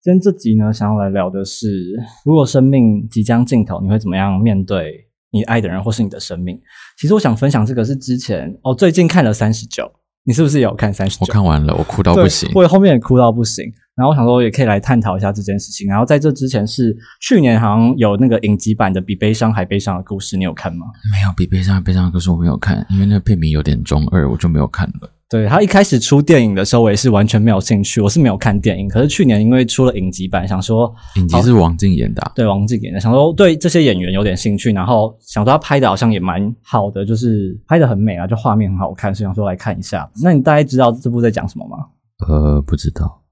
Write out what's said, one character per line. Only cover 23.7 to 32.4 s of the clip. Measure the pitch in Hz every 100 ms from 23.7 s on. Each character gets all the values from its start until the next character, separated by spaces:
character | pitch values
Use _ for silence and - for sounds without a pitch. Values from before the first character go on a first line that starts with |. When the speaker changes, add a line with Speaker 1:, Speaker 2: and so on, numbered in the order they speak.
| 62
Speaker 2:
中 | 67 73 73
二， | 90 69
我 | 57
就 | 85
没 | 76
有 | 69
看 | - 87 -
了。 | - _ _
Speaker 1:
对， | 113 104
他 | 160
一 | 208
开 | 202
始 | 202 127
出 | - 143
电 | 147 156
影 | 113
的 | 98
时 | 95 123
候， |
我 | 110
也 | 104
是 | 131
完 | 104 110
全 | 110
没 | 113
有 | 95
兴 | - 101
趣， | 101 -
我 | 101
是 | 160
没 | 131
有 | 98
看 | 117 101
电 | 113 95
影。 | 98
可 | 107
是 | 147
去 | -
年 | 151 104
因 | 110
为 | 127
出 | 120 -
了 | 127 104
影 | 92
集 | 92 92
版， | 92 92
想 | 95
说 | 92 113 117 113 - 98
Speaker 2:
影 | 87
集 | 87
是 | 117
王 | 117 82 82
静 | 101
演 | 82 55
的 | 53
啊？ | -
Speaker 1:
对， | -